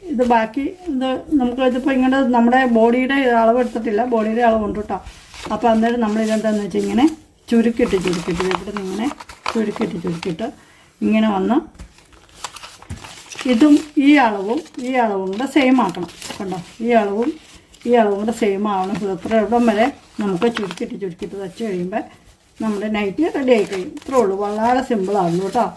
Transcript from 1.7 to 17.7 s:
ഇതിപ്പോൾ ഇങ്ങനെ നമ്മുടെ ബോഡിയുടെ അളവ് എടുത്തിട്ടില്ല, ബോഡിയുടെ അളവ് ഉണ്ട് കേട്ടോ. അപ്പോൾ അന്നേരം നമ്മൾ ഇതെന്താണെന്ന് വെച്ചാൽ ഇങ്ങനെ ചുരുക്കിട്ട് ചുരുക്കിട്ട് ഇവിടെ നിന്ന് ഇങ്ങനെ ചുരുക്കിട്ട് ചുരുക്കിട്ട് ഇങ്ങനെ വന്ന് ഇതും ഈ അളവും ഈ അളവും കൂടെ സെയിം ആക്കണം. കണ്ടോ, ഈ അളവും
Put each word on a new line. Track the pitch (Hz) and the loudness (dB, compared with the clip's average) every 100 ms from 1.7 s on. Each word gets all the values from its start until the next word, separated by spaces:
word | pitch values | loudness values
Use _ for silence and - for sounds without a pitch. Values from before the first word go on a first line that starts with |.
ഇതിപ്പോൾ | 247 277 262 | 2 0 2
ഇങ്ങനെ | 254 269 262 240 | 2 2 2 4
നമ്മുടെ | 233 254 262 226 | 4 4 4 4
ബോഡിയുടെ | 226 240 254 277 262 233 | 4 4 2 2 2 4
അളവ് | 226 240 | 4 2
എടുത്തിട്ടില്ല, | 240 247 220 208 254 | 0 -2 -2 -2 0
ബോഡിയുടെ | 226 214 220 240 | 0 0 2 2
അളവ് | 220 208 | 2 0
ഉണ്ട് | 202 | -6
കേട്ടോ. | 208 190 - - - - - | -6 -8 -10 -20 -20 -18 -6
അപ്പോൾ | 220 233 | -2 2
അന്നേരം | 220 226 240 | 2 2 2
നമ്മൾ | 226 214 220 | 0 0 0
ഇതെന്താണെന്ന് | 220 220 214 202 | 0 0 -2 -2
വെച്ചാൽ | 202 | -4
ഇങ്ങനെ | 202 208 311 - - _ - | -2 2 2 0 -18 _ 0
ചുരുക്കിട്ട് | 233 226 233 240 190 | 2 2 2 0 0
ചുരുക്കിട്ട് | 180 175 170 175 185 | 0 -2 -4 -2 -2
ഇവിടെ | 185 190 202 | -2 -4 -8
നിന്ന് | 190 | -8
ഇങ്ങനെ | 190 247 - - - - | -4 -6 -6 -18 -12 -6
ചുരുക്കിട്ട് | 233 214 202 214 175 | -2 -2 -2 -6 -4
ചുരുക്കിട്ട് | 180 170 190 165 220 - - _ _ _ 208 | -6 -6 -6 -6 -8 -10 -20 _ _ _ 0
ഇങ്ങനെ | 214 220 196 | 2 2 0
വന്ന് | 190 247 - - - _ _ - _ - - - - - - - - - - - 269 | 0 0 -2 -18 -20 _ _ -20 _ -18 -16 -16 -20 -20 -18 -18 -16 -20 -20 -8 0
ഇതും | 233 302 294 - - 269 | 4 6 6 4 0 6
ഈ | 294 240 | 6 4
അളവും | 202 190 262 - - 247 | 0 -4 -4 -6 -10 -4
ഈ | 262 | 0
അളവും | 226 196 190 | 0 0 -4
കൂടെ | 196 269 - | -4 0 2
സെയിം | 254 254 202 | 4 4 2
ആക്കണം. | 170 170 - - - | -2 -10 -12 -16 -10
കണ്ടോ, | 196 185 175 - 226 | -8 -8 -10 -8 2
ഈ | 233 | 2
അളവും | 208 202 247 330 - - _ | 2 -2 -2 -4 -12 -20 _